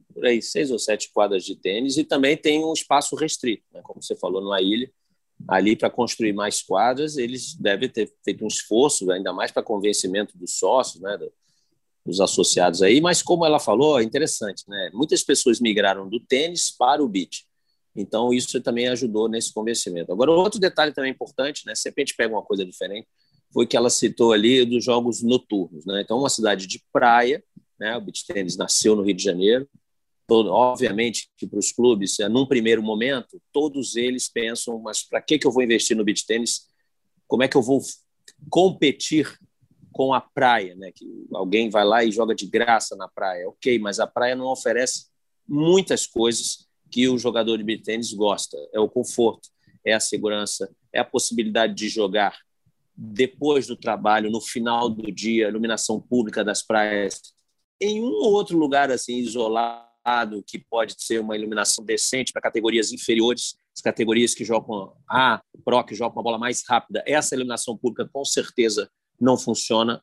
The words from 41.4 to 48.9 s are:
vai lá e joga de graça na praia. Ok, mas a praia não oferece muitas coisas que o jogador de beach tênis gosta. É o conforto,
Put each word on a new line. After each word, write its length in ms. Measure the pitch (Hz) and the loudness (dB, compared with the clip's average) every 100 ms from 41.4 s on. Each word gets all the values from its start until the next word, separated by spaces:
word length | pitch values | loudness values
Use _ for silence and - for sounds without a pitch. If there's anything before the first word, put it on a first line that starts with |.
| 92 104 113 | 0 2 2
vai 160 | 107 104 | 4 4
lá 180 | 113 | 4
e 80 | 117 | 2
joga 240 | 104 113 107 | 2 0 -2
de 100 | 92 | -2
graça 520 | 110 117 113 - 98 | 0 2 2 0 -8
na 100 | 92 | -14
praia. 400 | - 98 90 92 | -6 -6 -6 -8
Ok, 320 | - 135 120 | -6 0 0
mas 180 | 104 98 | 0 -2
a 80 | 104 | -4
praia 300 | - 120 127 | 0 -2 -2
não 120 | 127 | -4
oferece 580 | 127 120 113 127 - - _ _ _ - | -4 -2 0 -2 -4 -12 _ _ _ -6
muitas 580 | 147 160 190 185 123 - | 0 4 4 4 -2 -2
coisas 600 | 117 117 113 - - _ _ _ | 0 0 0 -4 -8 _ _ _
que 160 | 120 131 | 0 2
o 100 | 127 | 2
jogador 400 | 117 113 110 110 | 0 0 0 -2
de 60 | |
beach 200 | 107 107 | -2 -6
tênis 280 | - 110 113 | -4 -6 -6
gosta. 460 | 104 104 95 - 71 73 | -2 0 0 -4 -10 -8
É 60 | 107 | -2
o 100 | |
conforto, 580 | 107 | 0